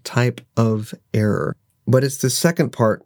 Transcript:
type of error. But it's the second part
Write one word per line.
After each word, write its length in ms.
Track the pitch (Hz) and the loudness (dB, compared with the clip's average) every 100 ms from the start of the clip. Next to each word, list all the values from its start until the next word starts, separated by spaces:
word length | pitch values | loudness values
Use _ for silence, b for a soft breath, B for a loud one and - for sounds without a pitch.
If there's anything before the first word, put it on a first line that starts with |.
type 380 | - - 123 120 - - | -6 0 0 -2 -6 0
of 340 | 117 110 110 - _ | 0 0 -6 -14 _
error. 420 | 107 107 - 67 - _ _ - | -2 0 0 -4 -8 _ _ 0
But 180 | 127 | 2
it's 140 | 139 135 | 2 -2
the 100 | - | -2
second 420 | - 170 170 143 | 0 0 0 -2
part 320 | - 113 104 | 0 0 0